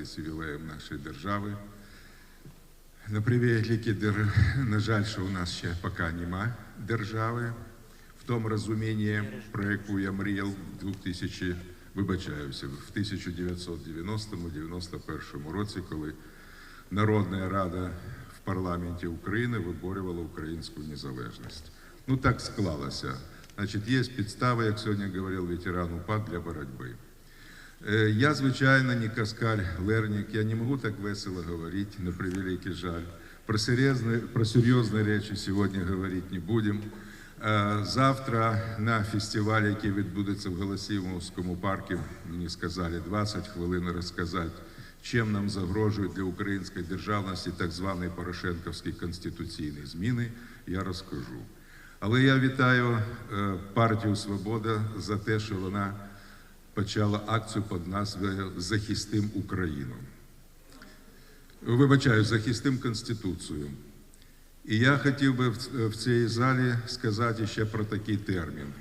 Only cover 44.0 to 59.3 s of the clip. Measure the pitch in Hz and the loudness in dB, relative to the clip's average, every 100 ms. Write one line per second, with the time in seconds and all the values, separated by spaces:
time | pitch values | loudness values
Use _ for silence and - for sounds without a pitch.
44 | 87 - 85 92 82 - - - - - | -4 -4 -2 -2 -4 -6 -14 -16 -18 -14
45 | - 123 110 104 101 101 90 95 107 101 | -2 0 2 0 0 -2 0 2 2 2
46 | 92 95 95 87 101 98 90 92 82 95 | 0 0 -2 -2 -2 -2 -4 -8 -6 -4
47 | 104 104 98 90 90 85 90 85 98 90 | -2 0 0 -4 -4 -2 -2 -2 -2 -2
48 | 90 87 85 87 92 85 85 82 82 80 | -4 -4 -6 -4 -2 -2 -4 -6 -6 -6
49 | 87 80 85 - 80 - 76 71 71 78 | -6 -6 -6 -6 -8 -6 -6 -6 -10 -4
50 | 107 120 117 - - - - 92 92 87 | 0 0 -2 -6 -14 -14 -6 -4 -2 -6
51 | - 76 64 60 - - - - - - | -8 -8 -8 -10 -12 -16 -20 -20 -20 -6
52 | 98 123 135 135 131 131 127 123 120 117 | 2 6 8 8 6 4 6 6 4 2
53 | 107 - - 101 101 92 85 - 113 107 | 0 -6 -6 -2 0 -2 -2 4 4 4
54 | 107 98 104 101 98 113 107 110 107 107 | 2 0 0 -4 -2 -2 0 0 -2 -4
55 | 87 104 - 107 107 95 92 101 98 101 | -2 -2 2 0 0 -4 -2 -2 -2 -4
56 | - - - - - - - - 101 - | -10 -16 -20 -20 -20 -20 -8 -4 0 2
57 | 107 104 104 113 107 110 101 92 85 98 | 4 2 2 0 2 -2 -2 -4 -2 -2
58 | 101 87 98 95 95 87 87 110 107 107 | -2 -2 -2 0 -2 -4 0 0 0 -2
59 | - 110 104 | 0 0 0